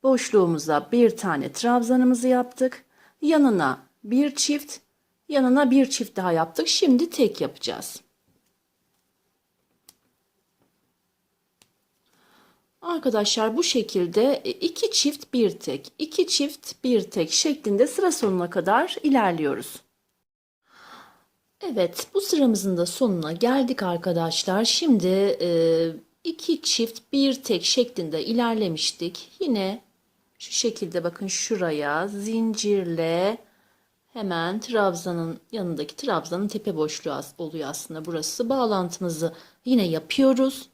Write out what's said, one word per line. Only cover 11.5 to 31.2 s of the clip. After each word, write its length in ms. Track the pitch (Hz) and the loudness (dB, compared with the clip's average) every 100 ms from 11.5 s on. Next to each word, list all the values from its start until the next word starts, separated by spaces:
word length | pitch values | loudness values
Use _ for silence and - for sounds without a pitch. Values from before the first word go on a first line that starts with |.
| _ _ _ _ _ _ _ _ _ _ _ _ _ | _ _ _ _ _ _ _ _ _ _ _ _ _
Arkadaşlar 760 | 330 339 269 214 208 - 220 233 | -6 -2 0 0 0 0 0 0
bu 60 | |
şekilde, 800 | 339 254 202 202 175 190 247 285 | 0 0 0 -2 0 2 2 2
e, 60 | - | -4
iki 400 | - 339 - 440 | -4 -4 -2 -2
çift 440 | 427 285 294 - | 0 0 -2 -6
bir 160 | 254 208 | 0 0
tek, 420 | 170 - 135 - _ | 0 -8 -8 -10 _
iki 280 | 311 - 359 | -8 -2 0
çift 580 | - 285 302 - - | 0 -2 -6 -16 -6
bir 260 | 254 233 185 | 0 0 0
tek 220 | - 160 | -4 -2
şeklinde 540 | - 311 285 214 202 262 | 0 0 -2 -2 2 2
sıra 260 | - 370 | 2 0
sonuna 380 | - 214 185 175 | 2 0 0 -2
kadar 460 | 180 170 226 349 - | -2 2 2 2 -2
ilerliyoruz. 800 | 302 269 202 170 151 139 123 - _ _ _ _ _ _ _ _ _ - - - - _ _ _ _ _ | 2 4 4 0 -2 -2 -8 -16 _ _ _ _ _ _ _ _ _ -20 -20 -20 -20 _ _ _ _ _
Evet, 480 | 381 220 175 - - | -6 -2 -2 -2 -4
bu 60 | 392 | -4
sıramızın 560 | 403 320 262 202 196 175 | 0 4 4 4 0 0
da 100 | 175 | -2
sonuna 460 | - 247 180 151 | 0 0 0 -4
geldik 500 | 170 233 269 247 254 | 0 2 2 0 -2
arkadaşlar. 840 | 185 175 185 170 165 156 - 190 | -2 -2 -2 0 0 -2 -2 0
Şimdi, 720 | 226 - 339 226 180 190 202 - | 0 0 4 4 4 2 2 0
e, 500 | 175 170 165 165 165 160 _ _ | 0 2 4 2 0 -4 _ _
iki 380 | 339 320 - 311 | -10 -8 -4 -2
çift 380 | - - 226 - _ | -2 -2 -2 -6 _
bir 300 | 277 277 262 | 0 2 0
tek 220 | - 185 | -2 -2
şeklinde 600 | - - 240 - 165 156 | 0 0 0 -2 -6 -6
ilerlemiştik. 1040 | 170 226 233 226 196 156 - - 170 175 - _ | -2 0 0 0 -2 -2 -4 -4 -8 -8 -20 _
Yine 420 | 349 220 190 220 _ _ _ _ _ _ | -2 0 -2 -4 _ _ _ _ _ _
şu 140 | - | -8
şekilde 520 | - 240 226 180 175 | -2 -2 -4 -6 -4
bakın 220 | 170 170 | -4 -6